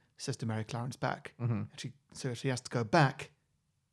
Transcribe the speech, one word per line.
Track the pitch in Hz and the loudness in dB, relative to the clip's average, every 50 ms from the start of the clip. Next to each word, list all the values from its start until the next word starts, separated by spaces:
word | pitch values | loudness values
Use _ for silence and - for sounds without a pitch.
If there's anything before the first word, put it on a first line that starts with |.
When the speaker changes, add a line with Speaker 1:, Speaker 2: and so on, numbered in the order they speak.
| _ _ _ | _ _ _
Speaker 1:
Sister | - - - 123 - 117 | -8 -6 -4 -4 -2 -2
Mary | 113 110 110 107 | -2 0 -2 -2
Clarence | - - 117 120 147 - | -4 -4 -4 -4 -4 -4
back. | - - - - - - - - - | -2 -2 -2 -2 -2 -8 -12 -8 -2
Speaker 2:
Mm-hmm. | 123 113 | 0 0
Speaker 1:
And | 113 101 104 - - | 0 0 -2 -4 -8
she, | - - 113 - _ _ - | -10 -10 -10 -10 _ _ -18
so | - - - 127 120 | -10 -6 -4 -4 -4
she | - - 139 | -2 0 0
has | 123 120 | -2 -2
to | - - | -2 -2
go | - 120 117 | -2 -2 2
back | 104 - 143 143 131 - - - - _ _ _ _ _ _ _ _ _ _ _ _ | 6 6 8 8 6 4 0 -10 -14 _ _ _ _ _ _ _ _ _ _ _ _